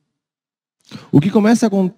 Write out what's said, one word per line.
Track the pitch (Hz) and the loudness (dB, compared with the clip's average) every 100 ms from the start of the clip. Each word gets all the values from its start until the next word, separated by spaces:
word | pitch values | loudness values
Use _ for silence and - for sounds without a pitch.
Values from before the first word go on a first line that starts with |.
| _ _ _ _ _ _ _ _ _ - - | _ _ _ _ _ _ _ _ _ -20 -2
o | 143 | 0
que | 175 | 2
começa | 214 208 233 220 | 0 2 0 0
a | |
acon-, | 196 180 | -2 -4